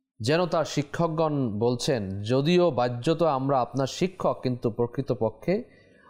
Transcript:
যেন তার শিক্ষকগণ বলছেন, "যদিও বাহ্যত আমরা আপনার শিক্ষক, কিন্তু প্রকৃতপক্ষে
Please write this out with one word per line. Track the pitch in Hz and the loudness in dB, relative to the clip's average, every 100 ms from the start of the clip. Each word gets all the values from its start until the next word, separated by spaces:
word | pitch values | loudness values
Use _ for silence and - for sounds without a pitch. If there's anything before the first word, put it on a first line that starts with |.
| _ - | _ -8
যেন | 110 160 175 | 0 2 2
তার | 170 143 | 0 -2
শিক্ষকগণ | - 139 - 165 160 160 147 127 101 | -2 -4 -2 -2 0 0 2 0 0
বলছেন, | 120 123 - 131 95 98 | 0 0 0 -2 -2 -6
"যদিও | 104 127 143 175 175 | 0 0 4 4 2
বাহ্যত | 123 123 120 139 156 | 2 -2 0 -2 2
আমরা | 165 131 135 139 | 2 2 2 2
আপনার | 117 131 135 | 0 0 -2
শিক্ষক, | - 185 - 160 127 | -2 -4 -2 -2 -2
কিন্তু | 131 123 120 | -2 -2 -2
প্রকৃতপক্ষে | 107 120 - 131 123 110 - - 196 247 - - _ - | 0 -4 -2 -4 -2 -2 -4 -2 -2 -4 -18 -20 _ -20